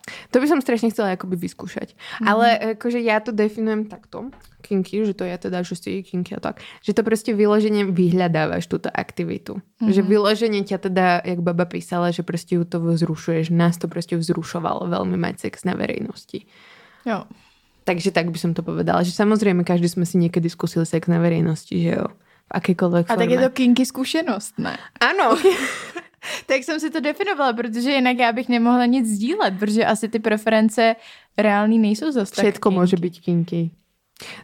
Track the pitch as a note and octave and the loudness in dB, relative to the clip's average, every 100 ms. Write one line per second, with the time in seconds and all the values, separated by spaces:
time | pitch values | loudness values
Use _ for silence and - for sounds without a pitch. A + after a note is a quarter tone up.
0 | - - - B3+ C#4+ D#4+ C4 A#3 A#3 G#3+ | -18 -18 0 2 4 2 2 0 0 0
1 | G#3 F#3 F#3 F3+ F3 - F3 - - _ | -2 -2 -4 -6 -6 -10 -12 -10 -12 _
2 | - - G#3+ A3 A#3 A3+ A3 A3 A#3+ A#3+ | -16 -2 2 4 4 4 0 -4 -2 0
3 | A#3 G#3+ G#3+ G#3+ G#3+ G#3+ A3 G#3+ G#3+ - | 0 0 0 -2 -2 -2 -2 -2 -6 -12
4 | _ - B3 - - - - G3 F3+ G3+ | _ -14 -14 -16 -20 -20 -4 -2 -2 -2
5 | G#3+ F#3+ F#3 F3+ G3 F3+ F3+ F3 - F#3+ | -2 -2 -6 -6 -6 -4 -4 -8 -6 -8
6 | F#3 F3+ F3+ G3+ - - - - - G#3 | -6 -6 -6 -6 -8 -10 -16 -8 -2 0
7 | G#3+ A3 - G#3 G#3 G#3 G#3+ G#3 G3 F3 | 0 0 0 2 4 4 4 2 2 2
8 | F3+ F3+ F3+ D#3 D#3 F3 E3+ - - - | 4 4 2 0 0 -2 -4 -4 -4 -4
9 | - - E3+ G3 - G3+ - _ A3 G3 | -4 -6 -6 -8 -10 -12 -14 _ 2 2
10 | F#3+ G#3 G3+ G#3+ A3+ G#3 G3 F#3+ F#3+ F#3 | 4 4 4 2 0 0 -2 -4 -2 2
11 | F#3 F3 F3+ F3 F3 E3+ F3 F3 - F3 | 4 2 0 -2 0 0 -2 -4 -4 -2
12 | F3 E3+ E3+ F3 - F3 E3+ F3 E3+ E3 | 0 -2 -4 -8 -2 -2 0 -2 0 0
13 | E3+ D#3 - E3 D#3+ E3+ E3+ F3 E3+ F3+ | 0 -2 -2 -2 2 2 2 2 -4 -6
14 | E3+ E3+ E3 E3+ D#3+ E3+ E3 - F3+ F3 | -4 -4 -2 -4 -4 -6 -4 -4 -2 -2
15 | F#3 F3+ F3 F#3 - - F#3 - - - | -2 -2 -4 -6 -10 -6 -6 -4 -4 -4
16 | - - - - - _ - - - _ | -8 -12 -14 -16 -16 _ -20 -20 -20 _
17 | B3 G#3 - - _ _ _ _ - F3 | -8 -8 -8 -20 _ _ _ _ -4 -2
18 | F#3 F3 E3+ E3 F3 E3+ E3 E3 E3+ F3 | 0 0 -2 -2 -2 -2 -4 -2 0 2
19 | F3+ - G#3 G#3+ G3+ F3+ F3 F3 E3+ F3 | 0 2 2 4 4 2 2 2 2 0
20 | E3+ F#3 E3+ F3 E3 - E3+ - E3 E3 | 0 2 2 2 -2 -2 -2 -2 0 -2
21 | E3+ E3+ E3+ E3 E3 D#3+ - F#3 E3+ - | 0 2 2 2 0 -2 -4 -2 0 0
22 | - - _ _ _ F3 F3 F3 F3+ F3 | -4 -8 _ _ _ -4 -2 0 2 2
23 | E3+ A3+ A#3 B3 C4 C4 B3+ B3 B3+ B3+ | 2 2 2 2 2 2 4 4 2 -2
24 | C4 D#4+ E4+ G3+ - - - - - - | -4 -2 -2 -4 -6 -8 -8 -8 -14 -2
25 | A#3+ F#4+ C#4 - F#4+ F4+ C4+ - - E4+ | 0 2 2 4 4 2 -2 -8 -12 -16
26 | - _ - - - C4+ C4 D#4 D4+ D#4+ | -16 _ -12 -12 -2 -2 -2 -4 -4 -4
27 | C#4+ D4 G4+ E4 C4+ A3+ A#3+ A3 B3 C4+ | -4 -2 -4 0 0 0 -4 -4 0 2
28 | B3+ B3 A#3+ A3+ B3 A#3+ A#3 B3 A#3+ C4 | 2 2 0 0 0 2 4 4 4 2
29 | A3 G3+ A#3 G4 D4 F#3 G#3 G#3+ - G#3 | 0 -2 -2 0 -2 0 0 2 2 0
30 | G#3+ A3+ A3 G#3+ G#3+ A3 A3 - A3+ A3+ | -2 -4 -2 0 2 2 4 4 2 2
31 | - - _ - G#3+ G3+ G#3+ A3+ G#3+ G#3+ | -8 -20 _ 0 2 2 4 4 2 0
32 | D#4 C4 G3 - G3+ G3 G#3+ F#3+ F3+ F#3 | 0 -2 -2 0 0 2 2 4 4 2
33 | F3 E3+ - E3+ E3+ E3+ E3 - _ _ | 0 -6 -2 0 0 -2 -4 -8 _ _
34 | _ - - - | _ -20 -18 -14